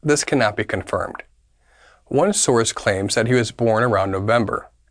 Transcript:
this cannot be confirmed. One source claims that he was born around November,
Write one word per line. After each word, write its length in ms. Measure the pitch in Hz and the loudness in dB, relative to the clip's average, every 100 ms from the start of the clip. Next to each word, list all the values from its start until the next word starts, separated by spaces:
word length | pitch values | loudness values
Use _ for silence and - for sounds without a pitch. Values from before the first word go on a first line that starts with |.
this 200 | - 147 | 0 0
cannot 320 | - 139 107 104 | 0 0 0 -2
be 80 | |
confirmed. 580 | 104 98 - 95 92 - - _ _ _ _ _ _ _ - | -4 -4 -4 -6 -6 -10 -18 _ _ _ _ _ _ _ -4
One 260 | 135 190 | 0 2
source 400 | - - 117 113 | 0 2 2 2
claims 420 | - 113 95 101 | -2 -2 0 0
that 140 | - 117 | 0 2
he 60 | |
was 180 | 127 113 | 2 0
born 320 | - 117 110 | 0 0 2
around 260 | 123 98 98 | 2 2 0
November, 580 | 95 104 117 101 - - _ _ | -2 0 0 0 -4 -10 _ _